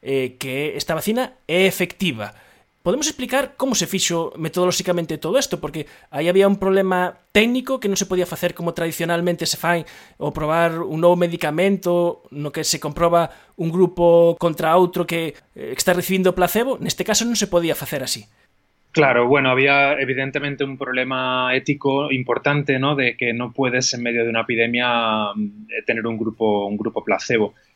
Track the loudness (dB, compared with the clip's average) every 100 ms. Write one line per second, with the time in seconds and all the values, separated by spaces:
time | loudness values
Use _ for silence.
0 | -4 -4 -4 -8 -8 -6 -6 -6 -4 -4
1 | -2 -2 -2 -8 -4 2 2 2 -6 -2
2 | -4 -4 -8 -12 _ _ _ _ -4 -2
3 | -2 -4 -4 -2 -4 -4 -2 -2 -2 -2
4 | -2 -2 -4 -6 -6 0 0 0 -2 -2
5 | -2 -6 -2 0 0 -6 -8 -8 -12 -14
6 | _ -4 2 4 4 4 2 2 2 0
7 | 0 -4 _ 2 2 0 -2 -4 -2 -2
8 | -2 -2 -2 -2 -4 -2 -6 -4 -6 -4
9 | -2 0 0 -2 -2 -2 0 -2 -2 -16
10 | -20 _ -6 -4 -2 2 2 0 -6 2
11 | 4 4 2 0 -2 0 2 2 2 2
12 | 2 -2 -12 -10 -8 -6 -4 -4 -4 0
13 | 4 4 2 -4 _ -6 -2 4 2 4
14 | 6 8 6 4 0 0 2 4 4 2
15 | -4 -2 -4 -8 _ -14 -12 -4 0 0
16 | 2 2 2 4 2 2 -2 -4 -4 -4
17 | -2 0 0 -2 0 0 0 -2 -4 -6
18 | -6 -8 -10 _ _ _ _ _ _ 2
19 | 4 4 4 4 4 4 4 4 4 2
20 | -2 -2 -4 -4 -6 -6 -6 -6 -6 -4
21 | -2 -4 -2 -2 0 -2 -2 -2 0 0
22 | -2 -4 -2 -2 0 0 0 0 0 0
23 | 0 -2 -4 -4 -6 -2 0 0 -2 -4
24 | -4 -2 0 -2 -2 0 0 0 0 0
25 | 0 0 -2 -4 -8 -8 -12 -10 -4 -4
26 | -2 -4 -6 -2 0 0 -2 -4 -4 -6
27 | -2 -4 0 0 0 -4 _